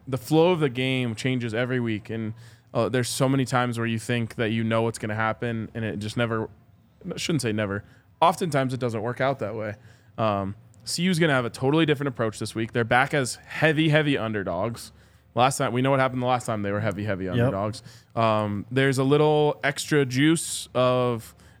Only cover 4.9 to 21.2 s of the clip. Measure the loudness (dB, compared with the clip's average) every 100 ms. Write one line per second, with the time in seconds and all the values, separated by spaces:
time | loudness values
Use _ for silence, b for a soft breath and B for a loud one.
4.9 | -2 -6 -2 -2 -2 -4 -6 -6 -6 -6
5.9 | -4 -6 -2 -2 -2 -6 -12 _ _ _
6.9 | _ -12 -8 -2 -2 0 -2 -2 -4 b
7.9 | b b _ 2 2 0 0 0 -2 -4
8.9 | -4 -6 -2 -2 -2 -6 -6 -8 -10 b
9.9 | b b -4 0 0 -2 -8 -16 -18 -8
10.9 | -2 0 2 4 2 0 -2 0 2 2
11.9 | 2 -2 -2 -4 -2 -6 -4 -2 -2 4
12.9 | 4 4 2 -2 -4 -10 0 2 4 4
13.9 | 4 4 0 0 -2 -2 -2 -2 -4 -12
14.9 | b b b b 2 2 2 -2 0 2
15.9 | 4 2 0 0 0 -2 -4 -2 -2 -2
16.9 | -4 -4 -4 -2 0 0 0 -4 -6 B
17.9 | B B 0 2 2 0 -4 -2 0 2
18.9 | 2 2 4 4 4 2 0 -4 -4 0
19.9 | 0 2 2 4 2 -2 -8 -6 0 2
20.9 | 2 0 -2